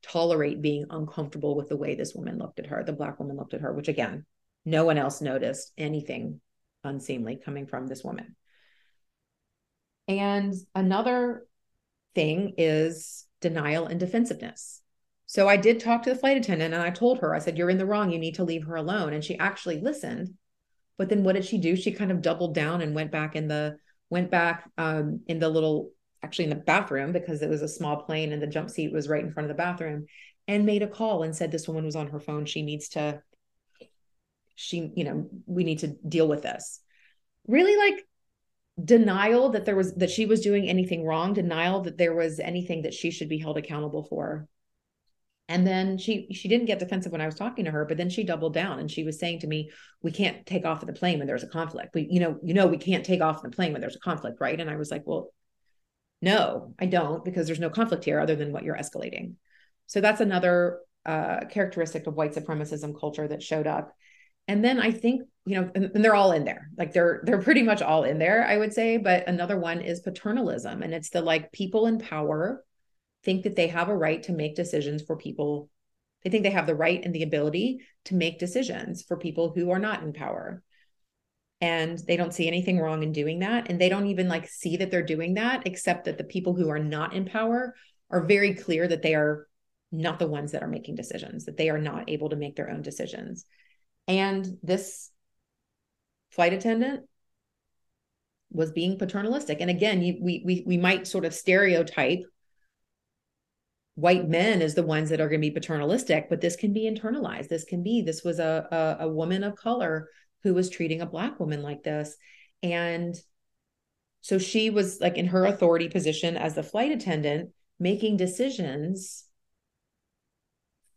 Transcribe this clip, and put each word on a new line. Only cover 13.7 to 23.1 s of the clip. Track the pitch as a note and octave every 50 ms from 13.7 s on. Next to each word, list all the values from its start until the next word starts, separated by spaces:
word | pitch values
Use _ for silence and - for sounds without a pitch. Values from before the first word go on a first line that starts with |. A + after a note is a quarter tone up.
| D3+ E3 E3 -
and | E3+ F3
defensiveness. | F#3 F3+ - A#3 A#3+ - - - - - - - - - - - _ _ _ _ _ _ _ _ _
So | - - G3+ G3 G3
I | G3+ G3
did | G3 A3 A#3 A3+
talk | - A3+ A#3 A#3 A#3
to | B3+
the | B3+ B3+
flight | - C4+ C#4 C4
attendant, | A3+ G#3 F3+ D#3 D#3+ E3 E3
and | E3+
I | E3+ F3
told | F3+ - A#3 A#3+ B3+ B3+
her, | - D#3 D#3
I | D#3
said, | D#3 F3 D#3+ D#3+
"You're | F3 F3
in | F#3+ F#3
the | F#3+
wrong. | G3 G#3 G#3 G#3 F#3
You | E3+ E3
need | D#3+ E3 D#3+
to | - F3+
leave | E3 E3 E3 D#3
her | D#3 E3
alone." | E3 D3+ E3 G3 G#3+ F3 D3+
And | D3+ D3+ D3+
she | - F3 -
actually | F3 G3 G3 - - F3+ E3 D3+
listened. | F#3 C#4 D4+ D4 - C#3+ A#2+ - F3+ F3+ - _ _ _ _ _ _ _ _ _ _ _ _ -
But | F#3+ F#3
then | G#3+ G3+ F#3+
what | F#3+ F#3+
did | G3 F#3+
she | - A#3 G3
do? | E3+ E3 F3+
She | F#3 - -
kind | - - G#3 F#3
of | F#3 E3
doubled | D#3 E3 E3 E3 F3+ E3+ D3+
down | E3 D3 D#3 E3+ F3
and | E3 D3+ D3+
went | D#3 D#3 D3+